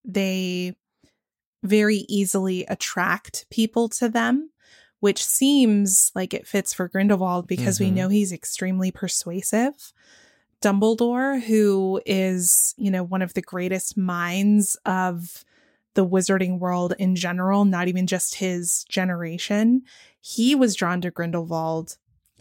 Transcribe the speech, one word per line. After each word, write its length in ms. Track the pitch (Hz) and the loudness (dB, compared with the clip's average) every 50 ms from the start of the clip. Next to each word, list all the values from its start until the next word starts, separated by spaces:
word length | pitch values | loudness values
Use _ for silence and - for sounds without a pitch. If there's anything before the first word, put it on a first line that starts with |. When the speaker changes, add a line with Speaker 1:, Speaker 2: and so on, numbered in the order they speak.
| - | -14
Speaker 1:
they 720 | 240 185 196 196 190 190 185 185 180 180 180 180 180 180 _ _ _ _ _ _ _ _ _ _ _ _ _ _ _ _ - - | -6 -2 -2 0 0 0 -2 -2 -2 -2 -4 -4 -6 -8 _ _ _ _ _ _ _ _ _ _ _ _ _ _ _ _ -8 -2
very 400 | 185 208 214 214 208 214 196 - - | 2 4 4 4 4 2 0 -2 -2
easily 560 | 208 202 196 185 - 196 190 190 185 180 - | 0 0 0 2 0 0 0 0 -2 -4 -4
attract 800 | - 190 - - - - 185 180 175 170 196 - - - - - - | -6 -6 -6 -6 -6 -4 -2 0 0 -2 -4 -4 -10 -14 -14 -12 -6
people 380 | - - 220 220 - 233 233 220 | -2 0 0 0 2 0 -2 0
to 200 | - - 247 226 | -2 -2 -2 0
them, 420 | 220 233 226 233 247 285 320 302 _ _ _ _ _ _ _ _ _ - | 0 0 0 0 0 0 -2 -6 _ _ _ _ _ _ _ _ _ -2
which 240 | - 202 196 - - | 0 0 0 0 -2
seems 880 | - - - 262 277 285 277 254 220 208 202 202 190 185 - - - - | -2 0 2 4 4 6 6 6 6 4 4 2 2 2 2 2 2 0
like 200 | 185 185 190 - | -4 -6 -4 -6
it 120 | - - | -8 -8
fits 260 | - - 202 185 - | -2 -2 -2 -2 -2
for 140 | - - 185 175 | -4 -6 -6 -4
Grindelwald 600 | - 190 196 208 208 185 190 185 180 180 175 - | 0 2 4 4 4 4 2 0 -2 -2 -2 -4
because 320 | 180 180 120 196 190 - | -4 -2 0 0 0 2
we 60 | 196 | 2
Speaker 2:
Mm-hmm. 80 | 185 185 | 2 2
Speaker 1:
know 120 | 185 185 185 | 0 0 2
he's 220 | 202 208 208 185 | 2 2 2 0
extremely 600 | 175 - - - - - 190 185 185 185 185 185 | -4 -8 -10 -10 -8 -6 -4 -2 -2 -2 -2 -2
persuasive. 1000 | - - - 175 - - - 175 175 190 - - - 220 240 277 285 - - - _ _ _ _ - _ _ _ _ _ _ _ _ - | -4 -6 -6 -4 -4 -4 -6 -6 -8 -6 -4 -2 0 0 0 0 -2 -6 -16 -20 _ _ _ _ -20 _ _ _ _ _ _ _ _ -2
Dumbledore, 800 | - 208 196 202 214 220 226 214 240 240 240 247 262 269 277 254 | 0 2 2 4 2 2 2 2 0 0 0 0 0 0 -2 -2
who 580 | 226 220 220 220 214 202 196 196 190 190 190 185 - | -2 2 2 4 4 4 4 2 0 0 -2 -2 -2
is, 680 | - 196 190 190 185 185 180 175 180 - - - - - - | -2 0 0 0 0 0 0 2 2 2 2 2 0 -2 -2
you 120 | 214 196 | -2 -2
know, 100 | 190 185 | 0 -2
one 200 | 180 175 190 185 | -2 -2 -2 -2
of 120 | 185 175 - | -2 -2 -4
the 80 | 190 | -8
greatest 540 | 180 - - 180 180 185 190 185 - - - | -8 -6 -8 -6 -4 -4 -4 -4 -4 -4 -4
minds 800 | 208 185 185 175 175 170 175 175 190 196 208 208 208 196 - - - - | -2 -2 -2 -2 -2 -4 -2 -2 0 2 4 4 4 4 2 -2 -6 -4
of 580 | 202 185 185 185 180 175 170 175 - - - - _ _ _ _ _ _ _ _ _ - | -2 -2 0 0 -2 -2 -6 -10 -12 -16 -18 -20 _ _ _ _ _ _ _ _ _ 0
the 120 | 202 190 | 0 2
wizarding 520 | 175 185 190 180 - 196 185 185 180 185 175 | 2 2 0 2 2 0 0 0 -2 -2 -4
world 360 | 180 180 180 180 175 175 - - | -2 -2 -2 0 -2 -2 -2 0
in 180 | 190 185 185 | 0 0 0
general, 480 | 175 180 175 175 180 185 190 196 202 208 | 0 -2 -4 -4 -2 0 0 2 4 4
not 240 | 196 185 175 175 180 | 4 2 2 0 -2
even 180 | 180 180 185 | 0 0 0
just 300 | 175 185 180 - - - | 0 0 -2 -2 -4 -4
his 480 | - 196 185 180 175 175 170 - - - | -4 -4 -4 -4 -4 -4 -4 -4 -4 -4
generation, 1000 | - - 196 185 185 180 170 170 165 165 170 - - 208 208 220 233 247 262 254 _ - - - _ _ _ | -4 -2 -2 -2 0 -2 -4 -6 -8 -8 -8 -4 -2 0 2 4 4 4 2 0 _ -20 -20 -20 _ _ _
he 340 | - - - - 226 254 294 | -18 -10 -4 0 2 2 4
was 200 | 269 254 220 185 | 4 4 2 2
drawn 260 | - 196 175 180 180 | 0 -2 -2 -2 -2
to 80 | 175 175 | -4 -6
Grindelwald, 840 | - - 170 170 165 170 165 165 165 160 160 160 160 160 165 - - _ _ _ _ _ _ _ _ - | -6 -6 -6 -4 -4 -4 -4 -4 -4 -2 -2 -2 -2 -4 -4 -8 -14 _ _ _ _ _ _ _ _ -6